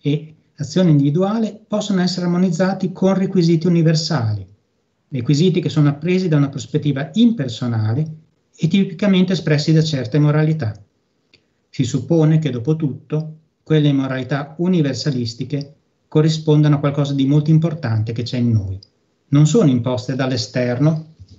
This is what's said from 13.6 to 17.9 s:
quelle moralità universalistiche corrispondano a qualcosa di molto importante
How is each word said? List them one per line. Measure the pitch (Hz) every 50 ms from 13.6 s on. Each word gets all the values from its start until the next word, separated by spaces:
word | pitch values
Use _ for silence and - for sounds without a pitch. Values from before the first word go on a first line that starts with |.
| _
quelle | - 156 151 147 147
moralità | 139 135 135 131 131 131 127 - 147 139 151 - - -
universalistiche | 175 185 185 170 147 135 123 113 - 151 131 123 117 110 - - 127 - 151 139 143 - - _ _ _ _ _ _
corrispondano | _ - 156 151 160 156 - - 156 151 151 151 147 147
a | 143
qualcosa | - 143 139 151 143 139 139
di | 135 135
molto | 131 147 151 147 151
importante | 160 160 160 170 - - - 117